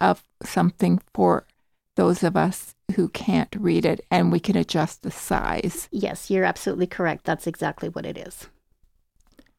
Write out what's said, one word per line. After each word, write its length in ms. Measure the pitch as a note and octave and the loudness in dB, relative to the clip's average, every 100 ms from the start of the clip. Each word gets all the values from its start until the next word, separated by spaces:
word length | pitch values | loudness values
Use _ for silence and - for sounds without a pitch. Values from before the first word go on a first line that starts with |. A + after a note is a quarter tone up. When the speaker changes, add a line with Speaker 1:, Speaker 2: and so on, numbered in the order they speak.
Speaker 1:
of 220 | F3+ - _ - | 2 2 _ -16
something 580 | - - F3 - F3+ F3+ - | -4 2 2 2 2 2 0
for 320 | - F3+ E3+ - _ _ _ _ - | 2 2 2 -2 _ _ _ _ 2
those 260 | F3+ F3+ | 2 4
of 140 | E3+ F3+ | 2 2
us 400 | E3+ - - - - | 0 -2 -10 -14 -4
who 140 | F#3+ E3+ | 0 0
can't 480 | - - F#3+ - G3+ | -2 0 0 0 -2
read 260 | F3+ E3 | 2 2
it, 160 | E3 D#3+ - | 2 0 0
and 220 | F3 F3 | 2 4
we 80 | E3+ | 2
can 180 | - F3 | 2 0
adjust 460 | E3 E3 D#3 - | 2 0 -2 -4
the 80 | E3 | -12
size. 760 | - - F3 - E2 - E4+ - | -8 -4 -2 -2 -4 -4 -6 -8
Speaker 2:
Yes, 400 | G#3 G3 - - | -4 -4 -6 -2
you're 140 | F#3+ | 2
absolutely 420 | F3+ - G3 F3+ F3+ | 2 0 -4 -2 -2
correct. 380 | - E3+ D3+ | -2 -2 -2
That's 240 | - D#3+ E3 | -4 -4 -4
exactly 400 | - D#3 - E3 | -4 -6 -6 -8
what 180 | - E3 | -8 -10
it 100 | - | -10
is. 300 | - - - _ _ _ _ _ _ _ _ _ _ | -14 -18 -20 _ _ _ _ _ _ _ _ _ _